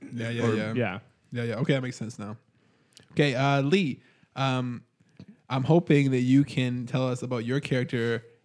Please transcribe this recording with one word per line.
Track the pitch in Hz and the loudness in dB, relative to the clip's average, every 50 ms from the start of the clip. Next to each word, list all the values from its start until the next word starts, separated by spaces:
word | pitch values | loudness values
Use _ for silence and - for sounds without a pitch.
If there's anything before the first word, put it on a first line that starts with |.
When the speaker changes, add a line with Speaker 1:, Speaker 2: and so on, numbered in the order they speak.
| - - 127 | -16 -14 -10
Speaker 1:
Yeah, | 117 117 117 | -8 -6 -6
yeah, | 117 117 117 | -4 -2 0
Speaker 2:
Or, | 117 107 | 0 0
Speaker 1:
yeah. | 107 107 107 113 | 0 -2 -4 -2
Speaker 2:
yeah. | 123 117 95 95 113 - _ _ _ _ _ 123 | -2 -2 -2 -4 -8 -12 _ _ _ _ _ -8
Speaker 1:
Yeah, | 120 117 | -6 -4
yeah. | 117 - | -4 -4
Okay, | - 156 151 139 | -4 0 0 0
that | 131 | 0
makes | 131 123 - | 0 -6 -10
sense | - 113 107 - | -10 -12 -12 -10
now. | - 104 104 110 - _ _ _ _ _ _ _ _ _ _ _ - - _ | -12 -12 -12 -12 -14 _ _ _ _ _ _ _ _ _ _ _ -20 -20 _
Okay, | - 160 147 143 123 | 0 0 0 2 2
uh, | 127 139 139 139 139 | 2 2 2 2 2
Lee, | 139 143 185 202 180 131 117 - _ _ _ _ _ _ _ | 2 2 2 2 2 0 -4 -6 _ _ _ _ _ _ _
um, | 127 135 135 127 127 127 123 120 113 - _ _ _ _ _ _ - - - - _ _ - | -4 -2 -2 -2 -2 -4 -6 -8 -12 -16 _ _ _ _ _ _ -20 -20 -20 -20 _ _ -4
I'm | 127 131 127 | -4 -2 4
hoping | 147 160 175 175 - 147 143 139 135 | 4 4 4 6 6 4 4 6 4
that | 131 123 | 2 2
you | 123 127 131 139 143 | 4 6 6 6 6
can | - - 131 127 123 123 123 117 | 4 0 -2 -2 -2 -2 -4 -6
tell | 117 - 131 131 127 | -4 -2 -2 -2 -2
us | 123 123 | -2 -4
about | 127 123 127 117 117 | -6 -6 -6 -4 -4
your | 120 131 143 | -2 -2 -2
character | - - 139 123 123 - 127 117 113 117 117 113 - - _ _ | -2 0 0 0 0 -2 -2 -2 0 0 -2 -2 -6 -12 _ _